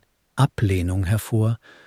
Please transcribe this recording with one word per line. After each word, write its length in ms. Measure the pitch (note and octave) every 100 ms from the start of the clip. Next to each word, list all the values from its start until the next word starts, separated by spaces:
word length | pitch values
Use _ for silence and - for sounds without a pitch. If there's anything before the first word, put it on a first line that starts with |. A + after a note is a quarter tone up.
| - _ _ -
Ablehnung 640 | C3+ - G2+ F#2+ F2 F#2+
hervor, 560 | F2+ A2 - A2 A2 A#2 - -